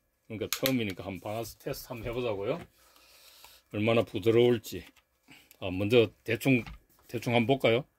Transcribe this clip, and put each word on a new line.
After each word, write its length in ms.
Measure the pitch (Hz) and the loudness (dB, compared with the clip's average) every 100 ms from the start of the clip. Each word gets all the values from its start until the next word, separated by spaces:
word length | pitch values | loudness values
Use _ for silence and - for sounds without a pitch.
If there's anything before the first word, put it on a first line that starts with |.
| _ _ - | _ _ -14
그러니까 220 | 107 98 - | -8 -6 -2
처음이니까 460 | 135 127 104 92 | -2 -2 -4 -6
한번 160 | 95 90 | -10 -10
방아쇠 380 | 107 113 113 - | -8 -8 -10 -12
테스트 300 | 156 - - | -12 -10 -12
한번 200 | 120 110 | -12 -8
해보자고요. 500 | 120 120 98 107 170 - _ _ _ _ _ - - - - _ | -6 -4 -4 -4 -6 -8 _ _ _ _ _ -20 -20 -20 -20 _
얼마나 300 | 104 113 113 | -2 2 2
부드러울지. 800 | - 107 110 117 120 117 - 90 - _ _ _ _ - _ - | 0 0 4 6 6 2 -4 -14 -14 _ _ _ _ -20 _ -12
아, 100 | 98 | -6
먼저 400 | 92 104 120 107 _ | -2 4 4 4 _
대충, 400 | - 117 135 127 - - _ _ - | -6 -2 2 2 0 -14 _ _ -12
대충 260 | 117 127 | -6 0
한번 120 | 120 113 135 | 2 2 2
볼까요? 260 | 123 117 - | 4 2 0